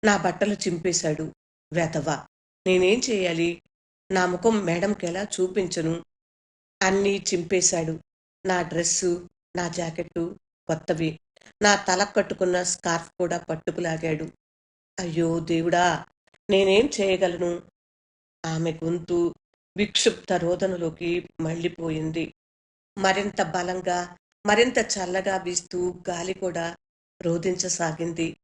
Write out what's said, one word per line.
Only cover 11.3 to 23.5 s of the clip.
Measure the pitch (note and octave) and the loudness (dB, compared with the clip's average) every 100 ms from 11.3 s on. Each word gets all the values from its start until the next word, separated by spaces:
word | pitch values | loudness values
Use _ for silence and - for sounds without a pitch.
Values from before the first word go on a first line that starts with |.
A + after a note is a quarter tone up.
| _ - _ | _ -20 _
నా | G#3 G3 | 4 4
తల | - F#3 | 2 0
కట్టుకున్న | G3+ - G3 G#3+ F#3 F3+ | 2 2 0 0 0 2
స్కార్ఫ్ | F3+ - F3 E3 E3 | 0 -2 -2 -2 -4
కూడా | _ F3 E3+ | _ -2 -2
పట్టుకులాగాడు. | - D#3+ - E3 E3+ D#3+ E3 D#3 D#3+ - _ _ _ _ _ - | -4 -6 -4 -4 -4 -2 -2 -2 -4 -14 _ _ _ _ _ -8
అయ్యో | F3+ D#3+ E3 E3 | -4 0 0 0
దేవుడా! | D#3+ E3 E3 E3+ F3 D#3 - _ _ _ - | 0 0 2 4 4 2 -6 _ _ _ 2
నేనేం | G3 G3 G3 C#4 - | 4 6 6 4 2
చేయగలను? | G3 F3+ F3+ E3+ F3 F3 - _ _ _ _ _ _ _ E3 | 0 2 2 0 -2 -2 -8 _ _ _ _ _ _ _ -6
ఆమె | D#3+ E3 | -2 -2
గొంతు | D#3+ E3 F3 E3 F3 E3+ - _ _ _ - | -2 -2 -4 0 0 0 -2 _ _ _ -4
విక్షుబ్ధ | G#3 - A#3 - - | -2 2 2 0 -2
రోదనలోకి | F3+ E3+ F3+ F#3+ F3+ E3 D#3+ F3 F3 E3+ _ | 0 0 0 0 -2 -4 -4 -4 -4 -6 _
మళ్ళీపోయింది. | D#3+ E3+ E3+ - E3 D#3 D#3+ D#3+ D#3 _ _ _ _ _ _ - | -6 -2 -4 -4 -6 -4 -4 -4 -6 _ _ _ _ _ _ -2
మరింత | F#3+ F#3+ G3+ G3 | 0 2 -2 -2
బలంగా, | F#3 | -2